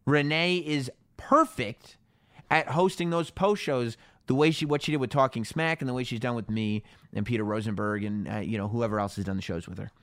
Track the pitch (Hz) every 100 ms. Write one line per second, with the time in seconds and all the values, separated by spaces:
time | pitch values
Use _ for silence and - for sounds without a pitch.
0 | - 147 143 156 175 180 151 147 127 -
1 | _ - - 285 320 - 110 - - -
2 | _ _ _ - - 156 143 143 190 -
3 | 170 170 160 - 196 208 - 131 120 -
4 | - _ - 131 156 156 151 147 - 151
5 | 127 143 131 120 110 156 165 160 135 127
6 | 123 117 123 120 104 110 107 104 - -
7 | - 104 101 117 107 107 110 101 104 104
8 | 104 104 95 107 92 110 101 117 113 107
9 | 101 - 95 95 - 85 - 90 101 _